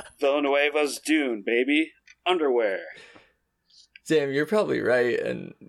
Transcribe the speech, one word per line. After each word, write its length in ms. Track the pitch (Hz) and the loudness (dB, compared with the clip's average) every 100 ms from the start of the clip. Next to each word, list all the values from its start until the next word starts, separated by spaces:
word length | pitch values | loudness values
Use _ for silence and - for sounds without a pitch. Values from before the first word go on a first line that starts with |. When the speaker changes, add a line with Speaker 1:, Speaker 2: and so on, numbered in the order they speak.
| - - | -20 -4
Speaker 1:
Villanueva's 800 | 139 147 143 143 147 147 147 - | 0 2 2 2 2 0 -2 -2
Dune, 420 | - 156 135 110 | -2 0 0 -4
baby. 500 | 101 117 127 147 160 - _ _ - | -2 0 2 0 -2 -8 _ _ -4
Underwear. 540 | 180 147 120 107 92 - - - - _ _ _ _ _ _ _ - - | 0 0 0 0 -2 -8 -18 -20 -20 _ _ _ _ _ _ _ -14 -2
Speaker 2:
Damn, 240 | 156 139 | 0 0
you're 140 | 139 151 | -2 0
probably 360 | 214 160 127 | 0 0 0
right, 380 | 107 123 123 - | 2 2 2 0
and 340 | - - - - | -2 -6 -10 -16